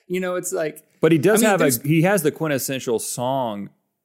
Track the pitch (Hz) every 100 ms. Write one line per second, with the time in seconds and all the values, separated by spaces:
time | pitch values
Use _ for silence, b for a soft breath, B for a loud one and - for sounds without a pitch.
0 | - 185 185 180 180 185 156 - _ -
1 | 160 160 175 214 220 185 156 117 147 165
2 | 185 202 151 - 160 135 - 131 127 110
3 | - - 123 135 120 101 98 _ _ _